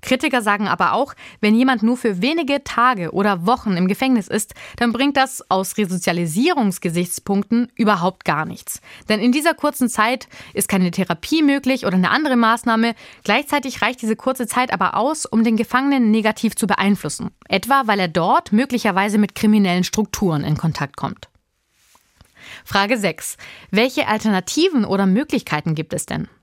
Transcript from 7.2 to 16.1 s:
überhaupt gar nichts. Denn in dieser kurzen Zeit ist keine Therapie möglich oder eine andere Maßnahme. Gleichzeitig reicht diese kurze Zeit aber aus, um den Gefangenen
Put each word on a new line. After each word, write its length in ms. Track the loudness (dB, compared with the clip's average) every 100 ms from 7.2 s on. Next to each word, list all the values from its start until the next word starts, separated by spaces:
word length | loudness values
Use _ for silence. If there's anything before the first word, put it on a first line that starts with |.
| -4 -2 0 0 -2 _
überhaupt 480 | 0 2 0 -2
gar 200 | -4 -2
nichts. 360 | -4 -10 -14 -14 -14 -20 -4
Denn 120 | 0
in 100 | 2
dieser 240 | 2 2
kurzen 340 | 0 -2 0 -2
Zeit 380 | 0 0 0 -6 -20 -10
ist 120 | -6 -2
keine 240 | 2 0
Therapie 540 | 0 -2 -2 0 2
möglich 420 | 4 2 0 0 0
oder 80 |
eine 160 | 2 2
andere 240 | 2 2
Maßnahme. 600 | 2 2 2 0 0 0 -2 -12 -14
Gleichzeitig 580 | -2 -2 0 -2 -4 -2
reicht 220 | -4 -2
diese 140 | -4 -2
kurze 320 | -2 -4 -4
Zeit 240 | -2 -2
aber 240 | 0 -2 0
aus, 280 | -2 -4
um 200 | -2 0
den 120 | 2 2
Gefangenen 540 | 0 0 2 2 4